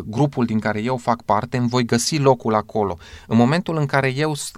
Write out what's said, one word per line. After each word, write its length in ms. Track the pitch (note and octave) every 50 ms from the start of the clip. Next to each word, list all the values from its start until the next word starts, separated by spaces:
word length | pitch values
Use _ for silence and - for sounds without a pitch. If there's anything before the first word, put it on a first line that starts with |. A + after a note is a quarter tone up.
| -
grupul 400 | G#2 G#2 A#2 D3 C#3+ - C3 A#2+
din 140 | A#2 A2 A2
care 220 | G#2 A2 G#2 G#2
eu 160 | G#2+ B2+ C3 B2
fac 240 | - A#2+ A#2 A#2
parte, 360 | - - G2+ G#2 A#2 - - B2
îmi 100 | B2 A#2
voi 180 | B2 B2+ B2
găsi 320 | A#2 A#2+ A#2 - - D#3+ D3+
locul 380 | C#3 C3+ C3 A#2+ - A#2 A2
acolo. 420 | G#2+ G#2 - - A2+ G#2 F#2+ F2 D#2+ - - - - - -
În 100 | A#2 A2+
momentul 400 | A#2+ B2 D3+ F3 - - E3 D#3
în 80 | D3
care 280 | C#3 C#3+ C#3 C3 C3 B2+
eu 180 | C3+ D#3 D#3 D3+
s-, 180 | C#3+ - - -